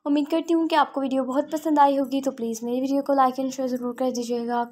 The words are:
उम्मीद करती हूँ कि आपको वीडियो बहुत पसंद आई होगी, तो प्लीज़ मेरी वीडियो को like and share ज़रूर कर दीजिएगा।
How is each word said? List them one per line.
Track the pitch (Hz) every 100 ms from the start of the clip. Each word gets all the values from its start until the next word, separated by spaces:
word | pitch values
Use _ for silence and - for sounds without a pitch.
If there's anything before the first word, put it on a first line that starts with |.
| 302
उम्मीद | 285 294
करती | 330 330
हूँ | 330 330
कि | 330
आपको | 277 277
वीडियो | 269 269
बहुत | 254 262 285
पसंद | 311 330 294
आई | 285 277
होगी, | 262 269
तो | 269
प्लीज़ | 262 226 220
मेरी | 240 247
वीडियो | 269 277
को | 277
like | 277 262 262
and | 269
share | 262 262
ज़रूर | 247 247 240
कर | 254
दीजिएगा। | 247 233 240 233 240 240